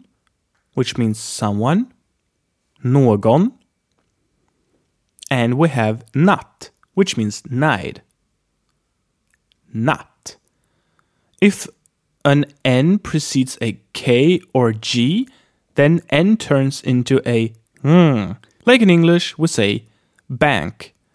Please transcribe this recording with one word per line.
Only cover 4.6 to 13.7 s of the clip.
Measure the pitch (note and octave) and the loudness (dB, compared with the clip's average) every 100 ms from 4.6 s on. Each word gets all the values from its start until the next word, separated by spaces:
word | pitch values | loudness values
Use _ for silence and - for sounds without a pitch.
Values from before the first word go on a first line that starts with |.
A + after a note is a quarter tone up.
| _ _ _ _ _ _ - | _ _ _ _ _ _ -6
And | B2+ A#2 | -2 -2
we | B2+ E3 | 0 0
have | C3 G#2+ A2+ - | 0 -2 -4 -6
natt, | C3+ F#3 - - _ - _ _ | 0 0 0 -6 _ -20 _ _
which | - G3 - | -2 -2 -2
means | G#2 - - | -6 -6 -8
night. | B2+ D3+ G2+ - - _ _ _ _ _ _ _ _ _ _ _ _ _ _ _ _ _ | -2 -2 -2 -6 -14 _ _ _ _ _ _ _ _ _ _ _ _ _ _ _ _ _
Natt. | A2+ B2+ - - _ - - _ _ _ _ _ _ _ _ _ - | -4 -2 -4 -8 _ -20 -20 _ _ _ _ _ _ _ _ _ 0
If | G3 - - _ _ _ _ _ | 0 0 -12 _ _ _ _ _
an | C#3+ C#3+ - _ C3 | 0 2 0 _ 0
N | B2+ D#3+ G3+ | 2 2 0
precedes | - D#3 - C3+ B2+ - | -2 -6 -4 -2 -2 -4
a | A#2 | -8